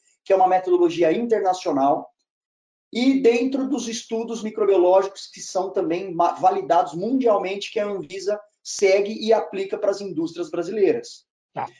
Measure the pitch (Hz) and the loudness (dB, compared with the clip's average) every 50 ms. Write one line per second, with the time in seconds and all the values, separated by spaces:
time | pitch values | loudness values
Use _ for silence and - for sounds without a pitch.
0 | _ _ _ _ _ - 196 185 185 185 180 185 185 185 180 180 175 165 147 160 | _ _ _ _ _ 0 4 4 4 4 4 2 2 2 4 4 4 2 2 2
1 | 170 160 160 220 240 233 220 202 190 185 180 - - 180 147 135 135 139 143 - | 2 2 2 0 0 0 0 0 2 0 -2 -2 -2 -2 0 2 2 2 2 0
2 | - - _ _ _ _ _ _ _ _ _ _ _ _ _ _ _ _ - 226 | -2 -8 _ _ _ _ _ _ _ _ _ _ _ _ _ _ _ _ -4 0
3 | 247 269 269 - - 226 240 240 262 269 277 262 262 - 294 233 - 226 226 - | 2 2 2 4 4 4 4 4 0 -2 -2 -2 -2 -4 -4 -6 -6 -8 -8 -10
4 | - - 226 226 233 226 226 - 202 214 214 - 208 196 196 185 175 180 185 190 | -8 -6 -6 -6 -6 -6 -8 -8 -8 -8 -4 0 2 2 4 4 4 6 6 4
5 | 190 196 - - - - - - - - - 185 185 196 - 208 180 160 165 185 | 4 2 -4 -12 -18 -18 -18 -16 -16 -8 -6 -4 -4 -4 -4 -4 -2 -2 -4 -4
6 | 196 196 170 165 170 170 - - - 185 190 196 - - 165 170 180 - 156 170 | -6 -6 -2 0 0 0 0 2 2 2 2 2 0 2 2 2 2 0 -4 -6
7 | 190 226 269 262 233 233 208 196 185 185 202 202 202 - - 214 208 208 202 190 | -4 -2 0 2 2 2 2 2 0 -4 -6 -8 -10 -6 -4 -4 -4 -2 -4 -6
8 | 160 139 180 196 175 190 214 - - _ _ _ _ - - - 208 190 190 208 | -8 -10 -12 -8 -4 -4 -4 -4 -8 _ _ _ _ -12 -4 0 2 4 4 4
9 | 202 214 220 220 220 220 226 208 - - - 190 196 190 214 208 - 196 196 196 | 2 -2 -4 -4 0 2 2 2 2 -2 -6 -6 -6 -6 -6 -4 -2 -2 -2 -4
10 | 202 196 170 147 170 156 - 170 175 160 - 170 170 170 214 214 190 170 139 120 | -6 -8 -6 -4 -6 -6 -6 -8 -10 -6 -6 -6 -6 -6 0 2 2 2 2 0
11 | - - - - _ _ _ _ _ _ _ - 120 120 - | -4 -10 -16 -20 _ _ _ _ _ _ _ -10 -10 -10 -12